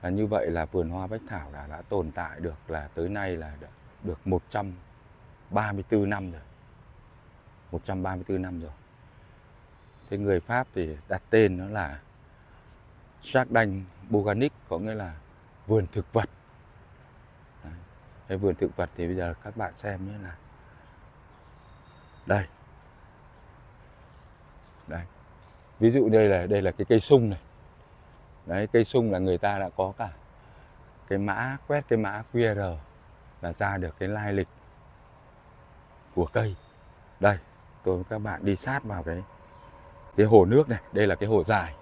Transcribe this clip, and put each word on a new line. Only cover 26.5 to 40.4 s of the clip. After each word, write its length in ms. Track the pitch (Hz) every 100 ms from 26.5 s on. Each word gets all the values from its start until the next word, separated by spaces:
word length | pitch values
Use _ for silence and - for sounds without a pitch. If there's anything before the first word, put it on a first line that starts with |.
| 101
là 80 | 95
cái 140 | - 98
cây 120 | 110
sung 300 | - 139 113
này. 100 | 95 - - - - - - - - - - -
Đấy, 200 | 90 107
cây 120 | 117
sung 280 | 113 131 117
là 60 | 92
người 200 | 95 87
ta 200 | 101 101
đã 120 | 95 -
có 160 | 95 101
cả 100 | 107 - - - - - - - - - -
cái 100 | 98
mã, 380 | 101 98 127 139 -
quét 180 | 147 143
cái 100 | 117
mã 240 | 104 104 113
Q 220 | 120 117
R 40 | 104 95 82 - - - - - -
là 100 | 87
ra 240 | 85 101 98
được 180 | 87 -
cái 100 | 92
lai 240 | 104 104
lịch 160 | 98 90 - - - - - - - - - - - - - - - -
của 120 | - 85
cây. 240 | 117 110 95 - - - - - -
Đây, 180 | 101 98 - - - -
tôi 120 | - 90
với 80 | 90
các 80 | 110
bạn 260 | 107 90
đi 120 | 98 98
sát 280 | - 135
vào 180 | 113 98
cái, 200 | 82 85 101 - - - - - - - - -
cái 100 | 107
hồ 180 | 113